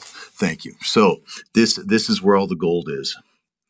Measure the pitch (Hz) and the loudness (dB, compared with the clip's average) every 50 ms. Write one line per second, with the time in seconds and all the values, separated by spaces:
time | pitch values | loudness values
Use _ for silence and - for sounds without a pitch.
0 | - - - - - - _ - 104 87 80 - - - - - - - - 113 | -20 -20 -20 -20 -20 -20 _ -2 -2 -2 -2 -4 -8 -16 -14 -10 -6 0 2 4
1 | 107 92 78 - _ - - - - _ - 110 113 107 - - - 98 107 110 | 4 4 4 0 _ -14 -16 -16 -14 _ 2 2 2 2 2 -2 -2 0 0 0
2 | - - 110 95 92 98 98 98 98 85 92 80 90 85 87 85 82 76 71 67 | 2 0 -2 0 2 4 4 4 2 0 -4 -2 -2 0 0 -2 -2 -4 -6 -6
3 | 67 - - - _ _ _ _ _ _ _ _ _ | -6 -8 -10 -10 _ _ _ _ _ _ _ _ _